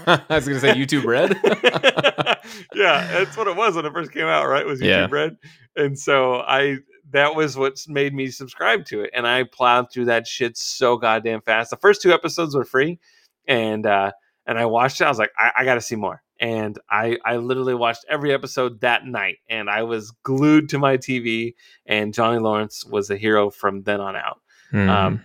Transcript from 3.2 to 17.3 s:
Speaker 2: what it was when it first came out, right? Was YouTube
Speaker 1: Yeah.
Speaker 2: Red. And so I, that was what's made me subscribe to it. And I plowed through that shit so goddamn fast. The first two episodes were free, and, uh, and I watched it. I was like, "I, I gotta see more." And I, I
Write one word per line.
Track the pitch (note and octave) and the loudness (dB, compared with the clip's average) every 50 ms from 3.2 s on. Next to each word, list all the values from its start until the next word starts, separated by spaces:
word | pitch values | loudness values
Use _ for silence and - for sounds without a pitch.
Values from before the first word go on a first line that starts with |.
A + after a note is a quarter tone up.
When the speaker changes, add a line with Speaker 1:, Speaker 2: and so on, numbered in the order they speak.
| F#3+ - C#3+ | -2 -2 -4
Speaker 2:
what | A3 A3 G3 | -4 -4 -2
it | E3+ | -2
was | F#3 A3+ A3 E3+ | 0 0 0 0
when | E3 D3 | 0 -4
it | D3+ | -4
first | D3 E3+ D#3+ - | -6 -8 -8 -8
came | - D3+ D#3+ | -6 -4 -2
out, | D#3+ D#3+ D3+ D3 | 0 2 2 2
right? | C3 C3+ C#3+ - | 2 0 0 0
Was | D3+ C#3+ B2+ | -2 -4 -2
YouTube | - | 2
Speaker 1:
Yeah. | G2 F#2+ F#2 F#2 F#2+ | 2 4 4 2 0
Speaker 2:
Red. | C#3 D3 D3+ E3 D#3+ - - - - _ _ _ _ | 0 -2 -2 -4 -6 -10 -20 -20 -20 _ _ _ _
And | - D3 C#3+ C#3+ C#3+ | -2 -2 -2 -2 -4
so | - E3 C#3+ C3+ C3 B2+ B2+ | 0 2 2 4 4 2 0
I, | B2 - - C3 C3+ C#3 C#3+ C#3 C3 - _ _ _ _ D3 | -2 0 0 0 0 0 0 -2 -6 -10 _ _ _ _ -2
that | C3+ C#3 C#3+ D3 D#3 | 2 2 2 2 2
was | D#3 D#3 D3 B2 | 0 -2 -2 0
what's | C3+ C3+ C3+ C3+ - - D#3 | -2 -2 -2 -2 -6 -12 -6
made | D3 C#3+ C#3 C#3+ C#3 | -2 -2 -2 -2 -2
me | C3+ C3+ C3 | -4 -6 -8
subscribe | - - C3+ B2 - - E3+ G#3 A#3 G3+ - | -8 -12 -16 -16 -8 -2 0 0 0 0 -2
to | - A2 G#2 | -6 -6 -6
it. | G#2 - - | -6 -4 -4
And | B2 A#2+ | -2 0
I | A#2 B2 B2+ B2+ | 2 2 0 0
plowed | A#2+ _ - B2+ B2 A#2+ B2 B2 - | -2 _ 0 4 4 4 4 2 -2
through | - B2+ A#2+ | -4 -2 0
that | A#2+ A#2 A#2 A#2 | 2 2 0 0
shit | - - - B2+ A#2 A2+ | -4 -4 -4 -4 -4 -4
so | - - - - - C3 A#2+ B2 | -8 -10 -10 -2 0 2 2 2
goddamn | A2+ A#2+ A2+ A2 A2+ A2 A2+ A2+ A2 | 2 2 0 0 0 0 -2 -4 -4
fast. | - A#2 A2 A2 A#2 - | -2 0 0 0 0 -4
The | B2 | -4
first | - - G3+ G3+ - | 4 4 4 4 6
two | - F3+ | 4 4
episodes | E3+ E3 - D#3+ - F3 E3+ D3+ C#3 | 4 4 2 -2 -4 -4 -4 -2 -2
were | C#3 A#2 | -2 -2
free, | - - C3 C#3+ D#3+ F3 - _ _ _ _ _ _ _ _ _ | 0 0 0 0 0 -2 -8 _ _ _ _ _ _ _ _ _
and, | - C3+ A#2 A2+ A2 G#2+ G#2+ G#2+ | 0 0 0 0 0 -2 -2 0
uh, | G#2+ G2+ G2 G2 G2 - - _ _ _ _ _ | 2 2 2 2 0 -4 -8 _ _ _ _ _
and | - A#2 A2+ | -4 -2 0
I | A#2 | 0
watched | A2+ A2 A#2 B2 C#3 C#3+ - | 0 2 2 2 2 2 0
it. | F3 | 0
I | D3 | 0
was | C3 A2 | 2 2
like, | A2 - - | 0 0 2
"I, | - A2 A#2+ - B2 | 2 2 2 2 2
I | C3 | 2
gotta | C3 B2+ A#2 | 2 0 0
see | - - A#2+ | -2 -4 -6
more." | G#2+ G2+ F#2 F2+ - _ _ _ - | -4 -4 -6 -6 -8 _ _ _ -6
And | A#2 A#2 A2+ A2 G#2+ G#2+ G#2 - - - | -4 -4 -2 -4 -4 -6 -8 -12 -6 -2
I, | G#2 G#2+ A2+ A#2 A#2 - - | -2 0 0 0 -2 -2 -2
I | A2+ | -2